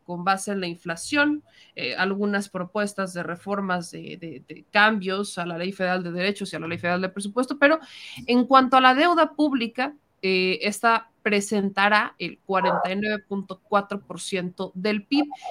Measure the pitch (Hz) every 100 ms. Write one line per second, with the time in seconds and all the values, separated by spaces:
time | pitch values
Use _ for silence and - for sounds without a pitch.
0 | - 175 180 190 - 196 175 170 170 170
1 | - 294 294 302 _ _ - - 127 -
2 | 190 196 208 202 196 185 175 214 208 196
3 | 185 180 170 175 196 202 196 180 170 165
4 | 165 165 165 127 - - - 208 214 220
5 | 185 190 202 185 170 170 185 196 180 185
6 | 175 175 190 202 190 165 165 165 175 180
7 | 185 202 202 240 262 285 285 320 269 -
8 | - - 233 247 247 262 254 262 262 254
9 | 349 330 311 302 302 262 226 247 285 294
10 | _ - 190 185 185 180 208 202 233 226
11 | - _ 214 202 202 208 196 196 208 208
12 | 240 - 170 - - 190 180 175 175 196
13 | 214 208 - 202 190 185 - 202 196 202
14 | - 170 - 185 180 - 185 185 208 214
15 | - 285 294 - -